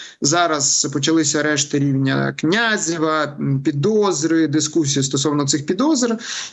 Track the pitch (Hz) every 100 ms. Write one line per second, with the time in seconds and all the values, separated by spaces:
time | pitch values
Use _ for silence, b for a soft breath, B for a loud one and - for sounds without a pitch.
0 | B B 139 175 170 151 - - 143 139
1 | 156 160 151 151 151 147 143 147 143 135
2 | 135 135 139 139 156 208 226 214 160 170
3 | 156 156 143 143 143 135 143 143 185 214
4 | 202 151 160 165 156 151 147 170 139 139
5 | 139 135 156 147 143 151 139 185 285 277
6 | 240 220 B B B